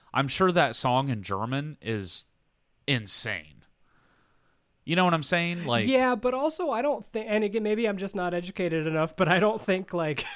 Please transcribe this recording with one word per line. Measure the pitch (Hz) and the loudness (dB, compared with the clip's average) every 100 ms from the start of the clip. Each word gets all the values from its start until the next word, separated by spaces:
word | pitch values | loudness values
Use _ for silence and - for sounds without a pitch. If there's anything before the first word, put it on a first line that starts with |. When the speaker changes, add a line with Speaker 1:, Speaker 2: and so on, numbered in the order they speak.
| _ | _
Speaker 1:
I'm | 127 139 | -2 0
sure | - 190 | 2 4
that | 175 139 | 4 2
song | 113 131 127 139 | 2 2 2 2
in | 113 | -2
German | 92 98 113 135 151 147 | -2 -2 -2 -4 -6 -8
is | - 107 92 - - _ _ _ _ _ - | -6 -4 -4 -8 -10 _ _ _ _ _ -2
insane. | 127 104 - 113 95 78 - _ _ _ _ _ _ _ _ _ _ _ _ - | -2 0 -2 -2 -6 -10 -20 _ _ _ _ _ _ _ _ _ _ _ _ -2
You | 170 | 2
know | |
what | 180 | 4
I'm | 165 | 2
saying? | 139 175 170 175 156 | 2 0 0 -4 0
Like, | 117 220 | 2 4
Speaker 2:
Yeah, | 262 254 | 4 4
but | 247 247 | 2 0
also | 254 302 311 339 | 0 0 0 -2
I | 226 | 0
don't | 285 247 | 0 -2
thi-, | - 226 220 | -4 -8 -2
and | 214 | 0
again, | 214 220 | 0 0
maybe | 208 214 220 | 0 0 0
I'm | 196 | -2
just | 190 | -4
not | 196 180 | -4 -2
educated | 175 175 - 175 160 156 | -2 -4 -4 -2 0 0
enough, | 160 160 - | 0 0 0
but | 165 | 2
I | 180 | 4
don't | 208 220 | 4 2
think, | - 185 190 | -2 -2 -2
like, | 175 156 139 - | -4 -2 -4 -6